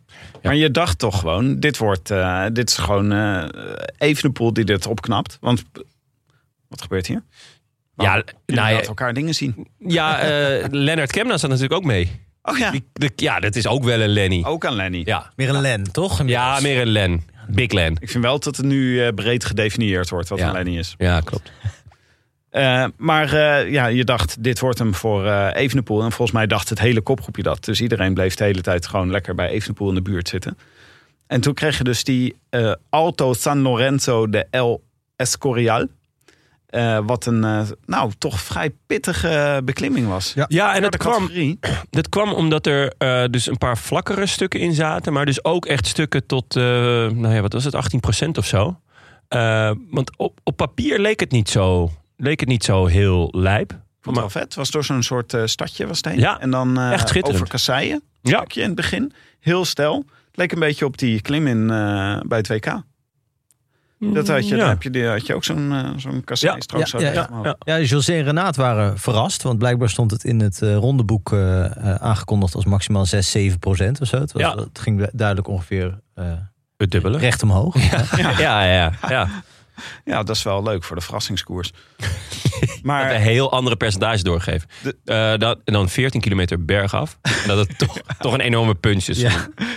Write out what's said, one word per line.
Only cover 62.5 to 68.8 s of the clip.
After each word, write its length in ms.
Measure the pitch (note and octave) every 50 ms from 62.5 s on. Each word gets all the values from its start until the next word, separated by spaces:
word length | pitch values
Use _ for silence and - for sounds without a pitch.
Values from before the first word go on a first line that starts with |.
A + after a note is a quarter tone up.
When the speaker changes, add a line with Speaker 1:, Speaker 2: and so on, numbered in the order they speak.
| A#2 A2
Speaker 2:
K. 220 | - D#3+ - G#3 - _ _ _ _ _ _ _ _ _ _ _ _ _ _ _ _ _ _ _ _ _ _ _ G#3+ G#3 G#3
Dat 140 | D#3 D3+
had 200 | - D#3 C3+ G3+
je, 80 | G3+ G#3
Speaker 1:
Ja. 40 | A3+
Speaker 2:
dan 80 | G#3 C#3+
heb 140 | G2+ F2+ -
je, 60 | C3
die, 180 | B2+ B2+ A#2+
had 180 | A#2 A2 G#2+ -
je 100 | - -
ook 80 | - -
zo'n, 280 | - E3 D3+ C#3+ C#3+
eh, 180 | C#3+ C3+ C3 C3+ -
zo'n 260 | C#3+ C3 C3+ C3+ B2+ B2+
kasseistrook 580 | - B2+ B2 C#3+ D#3+ - - C3 - - B2+
Speaker 1:
Ja. 60 | A#2+
Speaker 2:
zo 120 | - - A#2
Speaker 3:
Ja, 40 | C3
ja. 40 | C#3+
Speaker 2:
recht 180 | D#3 E3+ E3 -
omhoog. 160 | A#2+ A#2+ -
Speaker 1:
Ja. 100 | D#3 C3+ -
Speaker 3:
Ja, 200 | - D#3 D#3+ D#3+
José 340 | D#3+ A#2+ C#3+ D3 C3+ - F3
en 100 | D#3+ C#3+
Renaat 320 | C#3 D3 E3 F#3 G3 D3+
waren 420 | B2+ C3 B2 A#2 G#2+